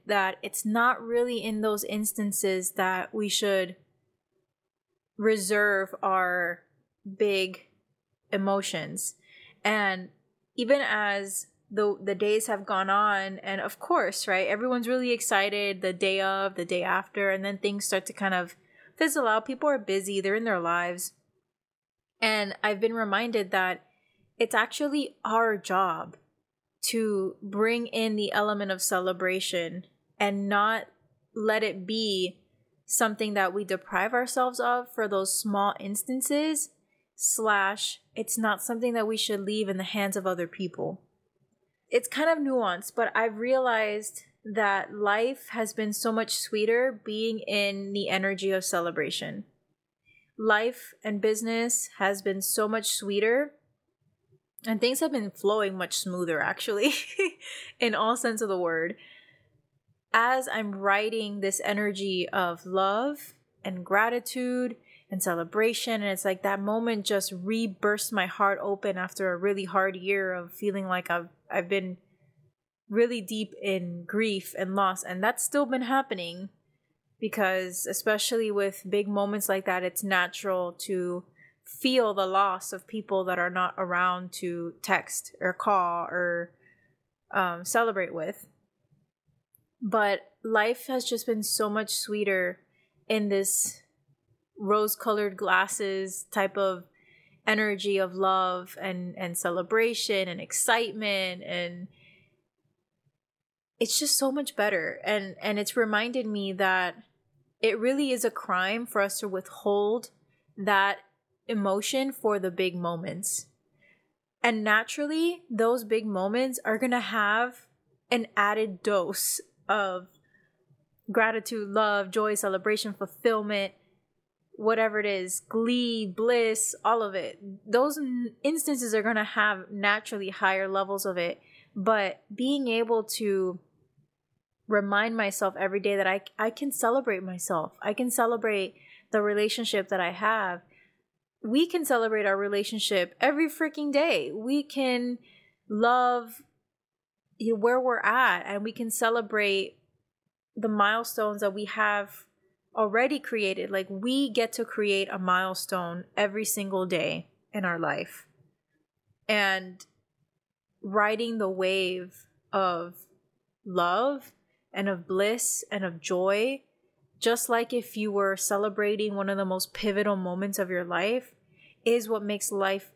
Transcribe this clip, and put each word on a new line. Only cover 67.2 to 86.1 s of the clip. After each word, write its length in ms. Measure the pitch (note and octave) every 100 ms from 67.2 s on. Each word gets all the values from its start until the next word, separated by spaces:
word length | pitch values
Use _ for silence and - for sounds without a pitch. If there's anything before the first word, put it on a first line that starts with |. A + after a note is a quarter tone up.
| F#3+
re-burst 800 | F3+ F#3 A3+ A3+ F#3 G#3 G#3 -
my 120 | G#3 F3+
heart 340 | - G3 G3
open 360 | G3+ G3+ G3+ F#3
after 340 | F#3 - F#3+
a 60 | F3
really 280 | G3 G3+ F#3
hard 300 | F#3+ F#3+ F#3
year 380 | F#3 G3 F#3+
of 200 | F3+ F3
feeling 340 | - G#3 G3 F#3+
like 220 | F3+ F3+
I've, 180 | F3 E3+ - _
I've 200 | G3+ F3
been 280 | G3 F#3 F3+ _ _ _ _ _ _ _ _ _
really 320 | G#3 A#3 A#3+
deep 320 | F#3 G#3+ G#3+ -
in 420 | G3+ F#3+ F3+ E3+ E3+
grief 480 | G#3 A3 G3 - -
and 180 | F#3 G3
loss. 260 | F#3+ F#3
And 220 | - F3+
that's 200 | G#3+ B3
still 220 | - C#4+ C4
been 180 | B3+
happening 640 | A#3 C4+ C4 F#3+ E3+ F3 G3 - _ _ _ _ _ _
because, 640 | A3 A3 F#3+ F#3 F#3 F3+ -
especially 640 | - A3+ G#3+ - A3+ A3
with 340 | G3+ G3 F#3+ F#3
big 200 | G3+ G3+
moments 400 | G3+ G3+ G#3 G3+
like 160 | G3 F#3+
that, 180 | F#3
it's 200 | F3+ -
natural 680 | G3 F#3 F3+ - G3+ F#3 F3 F3
to 420 | - F#3 F3+ F3+ F3+ _ - _
feel 500 | - - C4 B3+ A3
the 120 | G3 F#3+
loss 480 | F#3+ G3+ F#3 -
of 140 | F#3+ -
people 360 | A3 G3+ F#3+ F#3
that 140 | F3+
are 100 | F3
not 240 | F#3 F3+ -
around 560 | F#3 F3+ F3+ F3+ F#3
to 400 | - F3+ E3+ E3+ -
text 520 | - F#3 - - - -
or 140 | F#3
call 520 | F3+ A3+ G3 F3 E3+
or, 460 | E3